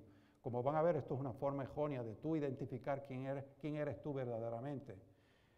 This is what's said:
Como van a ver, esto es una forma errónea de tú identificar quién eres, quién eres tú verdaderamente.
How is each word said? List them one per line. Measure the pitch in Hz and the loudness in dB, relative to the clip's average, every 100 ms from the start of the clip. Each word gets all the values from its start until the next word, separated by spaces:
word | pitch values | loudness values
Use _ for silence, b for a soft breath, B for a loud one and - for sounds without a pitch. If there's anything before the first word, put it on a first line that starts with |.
| B B B B | B B B B
Como | 127 120 | -4 2
van | 127 156 | 4 6
a | |
ver, | 165 156 | 6 6
esto | - 131 | 2 0
es | |
una | 139 | -2
forma | - 139 139 | 0 0 0
errónea | 127 - 151 131 | -2 0 0 0
de | 113 104 | -4 -2
tú | 151 160 | 0 2
identificar | 143 123 131 120 143 135 - | 2 0 -4 -4 -2 -2 -2
quién | 127 135 | -4 -2
eres, | 139 135 - | -4 -6 -6
quién | 156 151 | -4 0
eres | 147 - | -2 -2
tú | 151 | -2
verdaderamente. | 135 123 113 117 117 135 139 - 95 - b b b b | -2 0 0 -2 -2 -4 -4 -6 -14 -16 b b b b